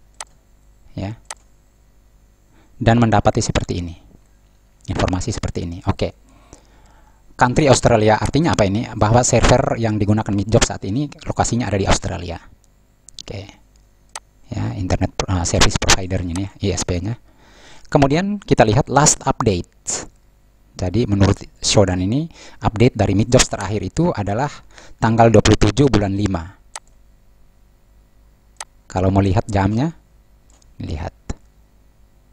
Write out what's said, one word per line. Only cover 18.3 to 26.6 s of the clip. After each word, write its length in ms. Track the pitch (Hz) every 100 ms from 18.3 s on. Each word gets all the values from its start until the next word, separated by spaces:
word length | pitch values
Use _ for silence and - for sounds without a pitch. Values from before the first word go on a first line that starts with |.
| 208
kita 240 | - 135
lihat 240 | 110 104 -
last 320 | 127 156 - 135
update. 840 | - 113 90 - _ - - - _ _ _ _ _ _ -
Jadi 260 | 92 107
menurut 320 | 117 98 95 98 - -
Shodan 400 | - 110 92 92
ini, 240 | 95 131 165 - - -
update 320 | - - 120 -
dari 160 | 98
Meet 160 | 98 113
Jobs 240 | 123 -
terakhir 320 | 110 98 104
itu 240 | 90 - 170
adalah 400 | 107 95 104 143 - - - - -
tanggal 320 | 113 113 117
dua 160 | 104
puluh 160 | 107 107
tujuh 320 | 107 104 143
bulan 240 | 104 98 98
lima. 400 | 101 90 82 -